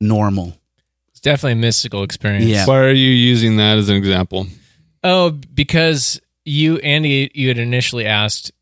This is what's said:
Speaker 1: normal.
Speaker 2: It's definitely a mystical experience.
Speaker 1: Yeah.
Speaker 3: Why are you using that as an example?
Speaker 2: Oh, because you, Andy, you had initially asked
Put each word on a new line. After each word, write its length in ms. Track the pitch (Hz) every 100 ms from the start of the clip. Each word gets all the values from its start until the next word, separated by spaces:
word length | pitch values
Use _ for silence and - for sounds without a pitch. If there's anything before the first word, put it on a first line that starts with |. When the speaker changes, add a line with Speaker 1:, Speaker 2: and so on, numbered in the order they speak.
Speaker 1:
normal. 540 | 107 107 104 98 87 - _ _ _ _ _
Speaker 2:
It's 100 | _
definitely 320 | 143 143 143
a 40 | 113
mystical 460 | 117 - 127 101
experience. 440 | 98 - 110 101 113
Speaker 1:
Yeah. 200 | 104 98
Speaker 3:
Why 120 | 135
are 120 | 131
you 180 | 135 131
using 460 | 123 120 120 113 107
that 220 | 107 107
as 100 | 104
an 80 | 98
example? 500 | 98 92 90 95 95 - _ _ _ _
Speaker 2:
Oh, 280 | 180 185 175
because 880 | 147 - 131 143 165 165 147 - - _ _
you, 320 | 156 143 156 165
Andy, 520 | 147 147 156 139 143
you 140 | 143 131
had 100 | 120
initially 480 | 117 123 - 120 107
asked 460 | 107 104 - - -